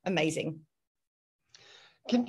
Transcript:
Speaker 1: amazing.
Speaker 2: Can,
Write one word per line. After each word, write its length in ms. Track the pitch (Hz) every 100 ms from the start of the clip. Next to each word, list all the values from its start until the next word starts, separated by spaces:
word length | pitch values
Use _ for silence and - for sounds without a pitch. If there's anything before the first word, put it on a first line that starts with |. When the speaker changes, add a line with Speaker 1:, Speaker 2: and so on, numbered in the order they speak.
Speaker 1:
amazing. 560 | 185 175 156 160 156 156 - _ _ _ _ _ _ _ _ - - - - _ -
Speaker 2:
Can, 160 | 240